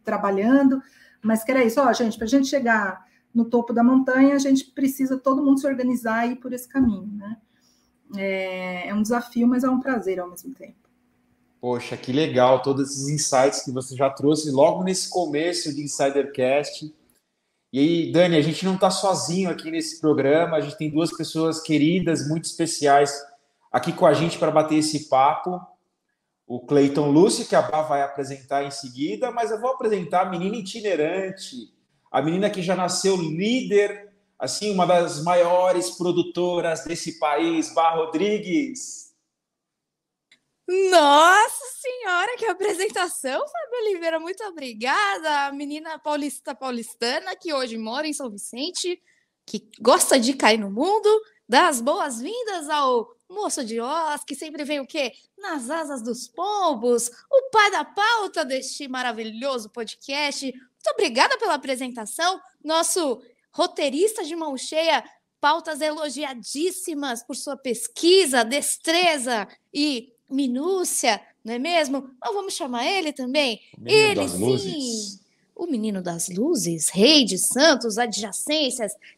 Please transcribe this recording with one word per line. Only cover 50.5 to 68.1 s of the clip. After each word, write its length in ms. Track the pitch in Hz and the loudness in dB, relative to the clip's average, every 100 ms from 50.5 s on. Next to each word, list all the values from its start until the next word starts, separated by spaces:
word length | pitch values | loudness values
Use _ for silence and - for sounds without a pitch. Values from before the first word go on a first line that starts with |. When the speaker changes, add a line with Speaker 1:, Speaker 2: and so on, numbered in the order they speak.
| 220 | 4
Speaker 3:
no 140 | 202 | 0
mundo, 380 | 202 349 427 415 427 - _ - | -2 0 2 4 2 0 _ 2
dá 200 | 254 349 | 4 4
as 140 | 254 | 2
boas-vindas 880 | 240 359 311 226 285 480 440 359 294 | -2 -2 -2 -6 -8 -6 -6 -6 -4
ao 440 | 302 269 240 220 _ _ | 0 2 0 -2 _ _
moço 360 | 381 370 302 226 | -8 -6 -4 -6
de 160 | 226 | -6
Oz, 420 | 240 320 320 294 | -4 -4 -4 -6
que 100 | - | -8
sempre 300 | 277 320 294 | -12 -12 -10
vem 160 | 277 294 | -6 -6
o 80 | 269 | -6
quê? 240 | 320 254 - _ _ | -6 -6 -8 _ _
Nas 320 | 392 302 233 | -10 -8 -6
asas 320 | 330 294 269 | -6 -6 -8
dos 260 | 226 233 - | -8 -8 -10
pombos, 800 | - 381 415 359 208 240 240 - - - | -8 -4 0 0 0 0 0 0 -10 2
o 200 | 539 523 | 2 4
pai 200 | 440 403 | 4 4
da 120 | 359 | 2
pauta 640 | 294 - 427 466 381 359 269 | -4 0 2 2 -2 -4 -4
deste 420 | 262 262 - 277 | -4 -6 -12 -10
maravilhoso 800 | 254 247 220 220 220 226 254 214 | -6 -4 -4 -8 -6 -4 -4 -8
podcast. 760 | 240 220 - - 277 294 285 269 | -12 -12 -12 -8 -4 -4 -4 -8
Muito 420 | - _ _ - | -10 _ _ -4
obrigada 440 | 554 349 233 403 523 | 0 0 4 2 2
pela 180 | 440 294 | 0 -2
apresentação, 840 | 269 254 262 240 214 - 339 381 - _ | -4 -6 -6 -10 -10 -4 -2 -2 -8 _
nosso 580 | 294 320 330 370 302 226 - _ _ | -2 -2 0 0 -2 -2 -8 _ _
roteirista 720 | - 349 349 294 269 427 453 | -2 -2 0 -2 0 0 -2
de 120 | 311 339 | -8 -6
mão 180 | 311 262 | -8 -8
cheia, 480 | - 311 330 277 - _ _ _ | -6 -2 2 2 0 _ _ _
pautas 400 | 285 320 330 294 | 0 0 -2 -4
elogiadíssimas 1400 | 311 302 302 247 294 247 196 269 359 370 - 294 285 233 | -4 -2 -6 -6 -8 -10 -10 -4 -4 -4 -8 -6 -6 -6
por 120 | - 262 | -8 -10
sua 220 | - 269 | -10 -8
pesquisa, 880 | 262 226 - - 330 | -6 -6 -6 -2 4